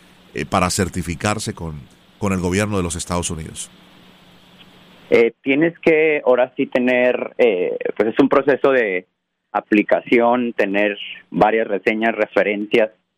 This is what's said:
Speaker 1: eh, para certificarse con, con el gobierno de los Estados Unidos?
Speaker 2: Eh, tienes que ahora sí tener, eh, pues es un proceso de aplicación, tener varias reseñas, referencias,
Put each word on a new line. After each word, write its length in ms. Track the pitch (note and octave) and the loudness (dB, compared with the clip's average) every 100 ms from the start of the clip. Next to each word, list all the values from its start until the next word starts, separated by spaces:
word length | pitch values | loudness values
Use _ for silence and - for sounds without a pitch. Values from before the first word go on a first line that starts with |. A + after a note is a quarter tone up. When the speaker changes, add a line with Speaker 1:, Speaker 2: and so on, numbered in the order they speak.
| _ _ _ | _ _ _
Speaker 1:
eh, 120 | C2 D2+ | -10 -4
para 240 | G2 F2+ | 0 0
certificarse 840 | - F2 F#2 F2 D#2+ G#2+ G#2+ A2+ | -2 -4 -4 -8 -6 -4 -4 -8
con, 260 | G2 E2 D2 B1 _ _ _ | -10 -12 -12 -18 _ _ _
con 160 | G2+ | -4
el 80 | F#2 | -2
gobierno 340 | F2 F#2+ G#2 G2 | -2 -2 -2 -2
de 80 | |
los 140 | F2 E2 | -4 -6
Estados 340 | - F2 E2 | -6 -6 -4
Unidos? 400 | D#2+ D#2+ - - - - - - _ _ _ _ _ - - - - - | -8 -12 -14 -18 -20 -20 -20 -20 _ _ _ _ _ -20 -20 -20 -20 0
Speaker 2:
Eh, 220 | A2+ A#2 - | 2 2 0
tienes 380 | C3+ C#3 E3 E3 | -4 0 0 0
que 420 | E3+ D#3 D#3 D3 - | 0 2 2 0 2
ahora 260 | B2 B2+ - | 2 0 -2
sí 80 | C3 | -4
tener, 720 | B2+ B2 B2 B2 B2 - - | 0 0 2 2 0 -6 2
eh, 400 | A#2+ F2+ F2 - - - | 2 2 -2 -4 -6 -2
pues 140 | A2 | -2
es 100 | - | 2
un 80 | C3+ | 2
proceso 440 | C#3 C#3 B2+ C#3 | 4 2 2 2
de 360 | C3 G#2+ F#2 - _ _ _ _ G#2 | 2 0 -2 -6 _ _ _ _ -6
aplicación, 1000 | - G#2 - F#2 - A#2+ A#2 B2 A#2+ | 2 2 2 0 2 2 4 2 -2
tener 440 | - G2+ G2+ G#2 G2+ - - _ | -2 -2 0 -2 -4 -12 -18 _
varias 380 | A2+ G#2+ A2+ A2 | 0 2 2 -2
reseñas, 480 | F#2+ A2+ A2 A2+ G#2+ | -2 -2 0 -2 0
referencias, 760 | G#2+ G2+ G2 G#2 G#2 A#2+ G#2+ _ _ | 0 2 0 -2 0 2 2 _ _